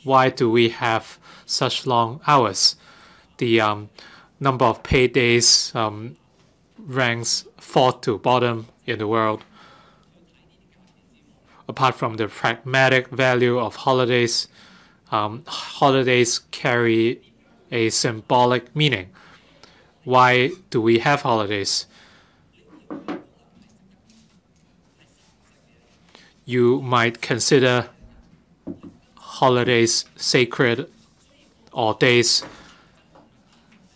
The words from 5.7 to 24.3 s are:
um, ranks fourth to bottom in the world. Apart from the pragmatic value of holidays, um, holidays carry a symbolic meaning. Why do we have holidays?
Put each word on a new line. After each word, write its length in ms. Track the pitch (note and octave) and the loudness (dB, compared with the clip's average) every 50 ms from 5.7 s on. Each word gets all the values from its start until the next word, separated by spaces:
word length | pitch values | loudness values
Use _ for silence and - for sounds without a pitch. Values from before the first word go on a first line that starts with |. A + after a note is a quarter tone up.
| - | -6
um, 440 | B2 A2 G#2+ G#2 G#2 A2+ B2+ D3+ _ _ _ _ _ _ _ _ _ _ _ _ | -6 -6 -6 -6 -10 -14 -16 -18 _ _ _ _ _ _ _ _ _ _ _ _
ranks 680 | - A3 D#3 B2+ C3+ B2+ A#2+ A#2 A#2 A#2 - - - - - _ | -20 -16 -8 -4 -2 -2 -2 -2 -4 -4 -6 -6 -6 -8 -14 _
fourth 440 | - - - - D#3 C3 B2+ B2 - | -20 -18 -2 0 2 2 2 2 -2
to 160 | - C3+ G#2+ | -4 -6 -6
bottom 500 | F#2+ - B2+ B2 B2 B2 A#2+ A#2 A2+ A2+ - _ _ _ | -2 -2 0 0 2 0 -2 -4 -6 -10 -16 _ _ _
in 100 | - A2+ | -8 -8
the 100 | G#2 G#2+ | -6 -4
world. 360 | G#2 A2+ A2+ A2 G#2+ G#2+ A2 - _ _ - - - - - _ _ _ _ _ _ _ _ _ _ _ _ _ _ _ _ _ _ _ _ _ _ _ _ _ _ _ _ _ _ _ _ _ _ _ - _ - | -2 -2 0 0 -2 -4 -6 -10 _ _ -20 -20 -20 -20 -20 _ _ _ _ _ _ _ _ _ _ _ _ _ _ _ _ _ _ _ _ _ _ _ _ _ _ _ _ _ _ _ _ _ _ _ -18 _ -14
Apart 240 | A2+ C3 C3+ B2+ B2 | -4 -2 -2 -2 0
from 220 | - C3+ A#2 A2 | -2 -6 -6 -4
the 120 | A2+ A2 | -4 -6
pragmatic 840 | G2 - - - B2 A#2 - - C3 C3 C3+ C3+ B2+ C3 B2+ B2 - | -6 -6 -4 -4 -4 -4 -4 -6 -2 2 2 4 4 4 2 0 -2
value 500 | B2+ A#2+ C3 B2+ B2 B2 B2 A#2+ A#2+ B2 | -4 0 0 0 2 2 2 0 0 -2
of 160 | A2+ G#2 - | -4 -6 -8
holidays, 720 | - - C3+ C3 B2+ B2+ A#2 B2+ B2 A#2+ A2+ - - - - _ - - - - - _ _ _ _ _ _ | -4 0 0 2 2 2 2 2 0 0 0 -2 -4 -6 -8 _ -20 -20 -20 -20 -20 _ _ _ _ _ _
um, 320 | - G#2+ G#2 G#2 A2 C3+ - | -4 -4 -4 -4 -8 -12 -14
holidays 960 | - - - - - - - D3 C#3 C3 C3+ B2+ B2+ B2+ B2 A#2+ - - - - _ | -14 -12 -12 -12 -14 -2 0 2 2 4 2 2 2 2 2 2 0 -2 -4 -8 _
carry 720 | - - - C#3 A#2+ A#2+ A#2 A#2 A2+ A2+ A2+ A2+ - - _ _ _ _ _ _ _ _ _ _ | -14 -6 -4 -2 0 0 0 2 2 2 0 0 -2 -6 _ _ _ _ _ _ _ _ _ _
a 200 | C3 A#2+ A2+ A2 | -4 -2 -2 0
symbolic 840 | - - - B2+ A2+ A2 - - C3 B2 B2 B2 B2+ B2 B2 - - | 0 -2 -2 -2 -4 -8 -4 0 2 2 4 2 2 -2 -4 -8 -4
meaning. 340 | D3 D3+ D3 B2 G2 F2+ F#2+ - - - - - _ _ _ _ _ - - _ _ _ _ _ _ _ | -2 0 0 0 -2 -6 -12 -20 -20 -20 -20 -20 _ _ _ _ _ -20 -20 _ _ _ _ _ _ _
Why 460 | B2+ B2+ B2+ B2+ B2+ B2 B2 B2 - - - _ _ | 0 4 4 4 4 4 2 0 0 -4 -10 _ _
do 100 | - B2 | -4 0
we 160 | A2 A#2 A#2 A2+ | 2 2 2 2
have 220 | - D3 C#3+ C#3 | 2 0 0 0
holidays? 640 | - C3 A#2 A2 G#2 G2 G#2 G2+ G2 - - - - - _ - - - _ _ _ _ _ _ _ _ _ _ _ _ - - _ _ - - - - - - - _ _ _ _ _ _ _ _ _ _ _ _ _ _ _ _ _ _ _ _ _ | 0 0 0 0 -2 -4 -4 -6 -4 -4 -4 -4 -6 -10 _ -20 -20 -20 _ _ _ _ _ _ _ _ _ _ _ _ -20 -20 _ _ -18 -16 -14 -14 -14 -14 -16 _ _ _ _ _ _ _ _ _ _ _ _ _ _ _ _ _ _ _ _ _